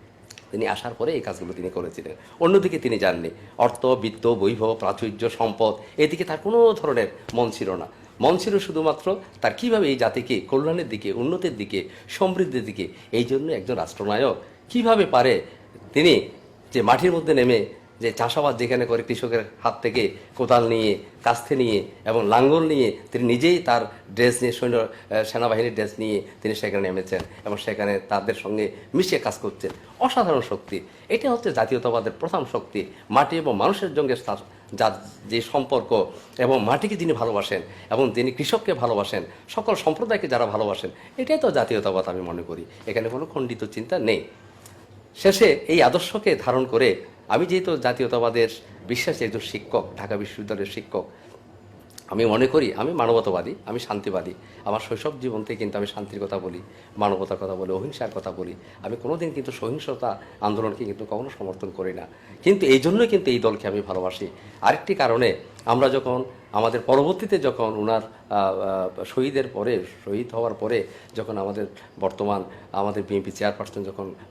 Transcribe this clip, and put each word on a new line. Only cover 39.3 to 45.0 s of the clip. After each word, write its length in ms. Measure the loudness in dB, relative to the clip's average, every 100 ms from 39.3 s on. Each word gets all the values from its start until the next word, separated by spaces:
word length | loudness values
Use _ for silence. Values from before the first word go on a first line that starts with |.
| -14 -10
সকল 260 | -6 -2 0
সম্প্রদায়কে 520 | 0 0 0 0 0
যারা 180 | 0 2
ভালোবাসেন, 440 | 0 -2 -2 -6 -12 -14 -6
এটাই 200 | 0 2
তো 140 | 2
জাতীয়তাবাদ 580 | 2 2 0 0 0 -2
আমি 120 | -4
মনে 220 | -6 -8
করি। 220 | -8 -10 -12 -14 -4
এখানে 220 | -2 -2
কোনো 160 | -4 -6
খণ্ডিত 380 | -6 -4 -6
চিন্তা 360 | -8 -8 -4 -2
নেই। 240 | 2 0 -2 -18 -20 -20 -20 -20 -20 -20